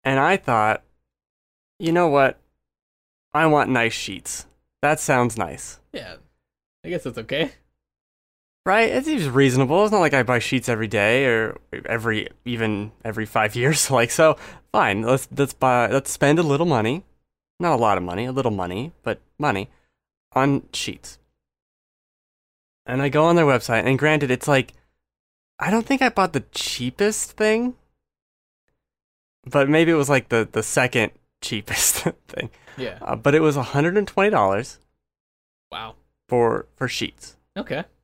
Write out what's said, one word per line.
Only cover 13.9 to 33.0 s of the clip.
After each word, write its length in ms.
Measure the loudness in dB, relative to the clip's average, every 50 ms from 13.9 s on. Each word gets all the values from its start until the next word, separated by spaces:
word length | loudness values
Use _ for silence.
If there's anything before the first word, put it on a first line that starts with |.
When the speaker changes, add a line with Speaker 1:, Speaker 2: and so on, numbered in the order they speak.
Speaker 1:
Like, 220 | 2 2 2 2
so, 240 | 2 4 4 4 4 0 -8 -20 -20 -20 _ _
fine. 320 | 0 0 2 2 0 0
Let's, 240 | 0 0 0 0 -2 _ -2
let's 160 | -2 -2 -2
buy, 360 | -2 _ 2 2 2 2 2 2
let's 240 | 0 -2 -2 -4
spend 260 | -4 0 2 2 4 2
a 60 | 2
little 220 | 0 0 0 0
money. 360 | 0 0 0 0 0 -2 -4 -8 _ _ _ _ _ _ _ _ _ _ _
Not 160 | -2 0 2
a 80 | 2
lot 160 | 2 2 2 0
of 60 | -2
money, 200 | -4 -4 -6 -6
a 80 | -4
little 200 | -4 -2 -2 -2
money, 400 | -2 -2 -6 -6 -6 -8 -8 -10 -14 _
but 180 | _ -6 -6 -6 _ _ _
money 320 | -4 -2 -2 -2 -2 -6 -8 _ _ _ _ _ _ _ _ _ _ _ _ -2
on 320 | 0 2 2 0 -2 -4 -8
sheets. 460 | -10 -10 -8 -8 -10 -14 -20 -20 -20 _ _ _ _ _ _ _ _ _ _ _ _ _ _ _ _ _ _ _ _ _ _ _ _ _ _ _ _ _ _ _ _ _ _
And 160 | -6 -4 -2
I 80 | -2 0
go 140 | 2 2 4
on 120 | 4 4
their 80 | 4 4
website, 400 | 4 2 2 0 0 0 0 2
and 140 | 2 0 2
granted, 320 | 2 2 2 2 2 0
it's 180 | -2 -2 0 2
like, 240 | 2 2 2 -2 -12 -20 _ _ _ _ _ _ _ _ _ _ _ _ _ _ _ -6
I 120 | -2 0
don't 140 | 0 0 0
think 160 | -2 0 0
I 80 | 0 0
bought 240 | 2 0 -2 0
the 120 | -2 -6 -6 _
cheapest 800 | -10 -10 -8 -8 -8 -6 -8 -8 -2 -2 -2 -2 0 -4 -8 -10
thing, 420 | -4 -2 0 0 2 0 -2 -4 -6 _ _ _ _ _ _ _ _ _ _ _ _ _ _ _ _ _ _ _ _ _ _ _ _ _ _ _ _ _ _ _ _ _ _
but 240 | -2 2 2 4 4
maybe 240 | 4 4 4 4
it 40 | 4
was, 120 | 2 2 2
like, 220 | 0 0 2 _
the, 180 | 0 0 0 0
the 120 | -4 -4
second 500 | -4 0 0 0 0 2 2 0 -2 -2 -4 _ _ _ _ _
cheapest 540 | -10 -8 -8 -8 -8 -6 -4 -2 0 0 -2
<laughs> 320 | -2 -4 -6 -6 _ _ -14
thing. 220 | -12 -10 -10 -10 _ _ _ -20 -14 -12
Speaker 2:
Yeah. 200 | -10 -10 -10 -10